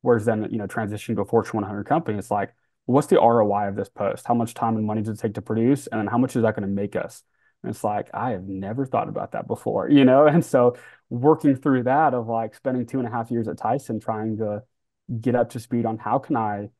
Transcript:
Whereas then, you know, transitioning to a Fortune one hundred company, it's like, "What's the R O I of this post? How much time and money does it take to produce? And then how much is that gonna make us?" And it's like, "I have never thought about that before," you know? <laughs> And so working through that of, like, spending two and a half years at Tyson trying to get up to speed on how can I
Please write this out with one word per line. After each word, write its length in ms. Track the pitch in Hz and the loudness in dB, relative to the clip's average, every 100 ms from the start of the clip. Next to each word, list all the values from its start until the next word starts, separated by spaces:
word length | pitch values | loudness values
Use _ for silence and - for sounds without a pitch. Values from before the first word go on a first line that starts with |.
Whereas 220 | 127 120 | 4 2
then, 240 | 107 110 107 | 2 -2 -4
you 80 | 113 | -6
know, 80 | 101 | -6
transitioning 480 | - 107 104 - 107 | -6 -6 -8 -6 -4
to 60 | |
a 20 | |
Fortune 320 | 101 117 101 113 | 0 0 0 -4
one 60 | |
hundred 200 | 98 101 101 | -4 -8 -2
company, 320 | 151 170 104 | -2 -2 -6
it's 120 | - | -4
like, 240 | 101 98 _ _ _ - | -4 -4 _ _ _ 0
"What's 220 | 131 147 | 0 4
the 120 | 170 | 6
R 220 | 113 117 | 6 6
O 100 | 104 | 2
I 140 | 101 101 | 0 -2
of 100 | 101 | -4
this 120 | 98 | -8
post? 380 | - 101 - - | -4 -4 -4 -2
How 80 | |
much 200 | 120 117 | 0 0
time 220 | - 117 110 | -2 -2 -2
and 100 | 107 | -2
money 160 | 107 | -4
does 160 | 107 104 | -6 -6
it 40 | |
take 120 | 113 | -6
to 80 | 104 | -6
produce? 440 | 107 110 117 139 - | -6 0 2 2 -2
And 100 | 110 | -6
then 60 | 104 | -2
how 120 | 120 | 0
much 180 | 127 123 | 0 2
is 60 | |
that 120 | 110 | 0
gonna 120 | 107 98 | 0 -4
make 280 | 98 101 - | -4 -4 -6
us?" 280 | - - _ _ _ _ | -8 -14 _ _ _ _
And 80 | - | -12
it's 140 | 110 | -6
like, 240 | 107 104 - | -4 -4 -6
"I 160 | 104 107 | -6 -4
have 180 | 101 95 | -6 -8
never 380 | 95 98 120 131 | -8 -8 -6 -2
thought 220 | 120 98 | -2 -4
about 240 | 98 98 | -6 -8
that 140 | - - | -10 -8
before," 400 | - - 104 - | -6 -4 -4 4
you 140 | 143 | 6
know? 220 | 131 131 151 | 8 8 8
<laughs> 20 | |
And 160 | 156 | 6
so 320 | - 135 123 120 - - _ | 2 4 4 2 -16 -20 _
working 460 | 120 139 156 151 131 | 0 4 4 4 2
through 280 | 151 131 | 2 0
that 300 | 123 135 156 | 2 2 2
of, 140 | 123 113 | 0 -2
like, 260 | 113 113 | -4 -4
spending 320 | - 135 127 120 | -6 -4 -4 -4
two 120 | 135 | -4
and 100 | 120 | -4
a 20 | |
half 200 | 120 113 | -4 -4
years 180 | 117 107 | -4 -4
at 100 | 82 | -4
Tyson 420 | 110 131 - 110 | -2 -2 -2 -6
trying 360 | - 110 110 107 | -4 -4 -4 -4
to 240 | 107 104 - _ _ _ - 120 | -4 -4 -10 _ _ _ -10 -4
get 140 | 120 | 0
up 160 | 120 117 | 0 0
to 100 | 123 | -4
speed 260 | - 120 117 | -4 -2 -2
on 120 | 110 | -4
how 200 | - 131 | -2 -2
can 180 | - 131 | 0 -2
I 340 | 110 101 104 _ | -2 -4 -8 _